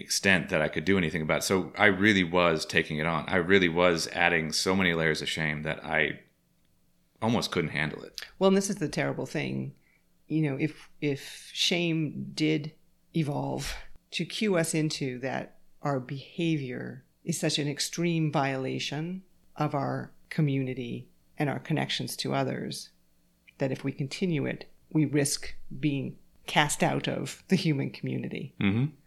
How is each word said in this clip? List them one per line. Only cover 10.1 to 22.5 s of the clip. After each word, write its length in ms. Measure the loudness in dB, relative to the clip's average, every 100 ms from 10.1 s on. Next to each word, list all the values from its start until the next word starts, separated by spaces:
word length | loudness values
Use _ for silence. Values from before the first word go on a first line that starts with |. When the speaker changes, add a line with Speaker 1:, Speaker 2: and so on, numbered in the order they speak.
| _ _
Speaker 2:
You 140 | 0 0
know, 60 | 0
if, 280 | -4 -4 -20 -6
if 500 | -2 -2 -6 -16 -14
shame 760 | -4 0 2 0 0 -2 -4 -10
did 380 | -2 0 0 -2 -14 _ _ _
evolve 600 | -2 -2 -2 -4 -4 -6 -8 -12 -16 _
to 120 | -6
cue 320 | -6 -2 2 2
us 180 | 2
into 440 | 2 0 0 -4 -4
that 360 | -4 -4 -6 -14 -20 -6
our 180 | -2 -2
behavior 1040 | -2 -10 -10 -4 0 0 -2 -8 -10 -12 -18 _
is 160 | -6 -2
such 180 | 0 0
an 100 | -2
extreme 640 | -2 -4 -2 0 2 2
violation 920 | 2 0 0 -2 -4 -4 -4 -6 -8 -12 _ _ -4
of 180 | -2
our 380 | 0 -2 -4 -8 -16 -10
community 800 | 0 2 2 0 -4 -6 -8 -10 _ _ -4
and 100 | -2
our 100 | -2
connections 580 | 0 0 0 -4 -6 -6
to 180 | -2
others, 560 | 0 0